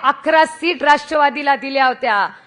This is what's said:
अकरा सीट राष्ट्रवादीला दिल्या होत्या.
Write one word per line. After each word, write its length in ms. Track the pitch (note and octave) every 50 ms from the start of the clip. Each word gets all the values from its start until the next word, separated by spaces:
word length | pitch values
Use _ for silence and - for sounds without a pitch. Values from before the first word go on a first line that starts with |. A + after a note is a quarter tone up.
| -
अकरा 420 | C4 C4+ - - D4+ D#4+ D#4 D#4+
सीट 380 | D#4+ - - - E4+ F4+ B3+ -
राष्ट्रवादीला 720 | D4 D4 C#4+ - - D#4+ D4+ C#4+ C#4+ A#3+ D4+ C#4+ C#4+ C#4
दिल्या 320 | A#3 A#3 C4+ C4+ C4+ C4 B3+
होत्या. 420 | B3 - - A#3+ G#3+ G3+ F#3+ - - - -